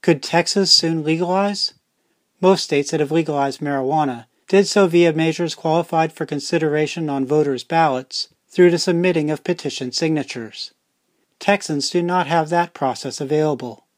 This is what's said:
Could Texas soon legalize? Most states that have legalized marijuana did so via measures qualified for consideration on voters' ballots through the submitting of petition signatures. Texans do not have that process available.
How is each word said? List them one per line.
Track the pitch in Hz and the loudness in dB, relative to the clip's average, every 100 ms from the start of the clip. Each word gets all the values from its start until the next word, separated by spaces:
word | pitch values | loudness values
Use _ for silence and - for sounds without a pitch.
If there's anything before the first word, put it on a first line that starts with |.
Could | - 156 | 2 0
Texas | - 170 170 202 190 | 0 -2 0 -2 2
soon | - 165 165 | 2 2 -2
legalize? | 151 160 175 190 202 202 - _ _ _ _ _ _ _ | -2 -2 0 0 0 -4 -8 _ _ _ _ _ _ _
Most | 185 190 | 4 4
states | - 143 143 | 2 -2 0
that | 156 | -2
have | 143 | 0
legalized | 160 160 147 139 135 | 0 0 0 -2 -2
marijuana | 147 139 131 156 147 120 - _ _ | -4 -2 0 0 0 -4 -14 _ _
did | 190 196 | 2 4
so | 208 190 | 2 4
via | 170 170 | 6 4
measures | 156 160 156 170 | 4 0 0 -4
qualified | - 160 165 165 165 160 | -4 0 0 0 0 -2
for | - 151 | -4 -6
consideration | 147 - 170 160 151 151 170 156 | -6 -2 0 0 0 -2 -2 -4
on | 139 | -4
voters' | 131 151 147 127 | 0 2 2 -2
ballots | - 165 160 131 170 - - _ _ | -2 0 2 0 -6 -10 -10 _ _
through | - 175 | 4 6
the | 165 | 6
submitting | - 170 180 165 151 | 0 0 2 0 -2
of | 151 | -4
petition | - 170 143 - 127 | -4 -4 -6 -8 -8
signatures. | - 165 156 127 123 110 - - _ _ _ _ _ _ _ | -4 0 -2 -4 -10 -12 -12 -16 _ _ _ _ _ _ _
Texans | - 202 - 147 - | 0 0 0 -4 -2
do | 180 | -2
not | 175 180 147 | 0 0 2
have | 165 156 | 0 2
that | 170 175 | 0 -2
process | - 135 117 139 - | -2 -4 -4 -8 -8
available. | 139 151 156 135 123 110 _ | -2 0 0 -2 -8 -12 _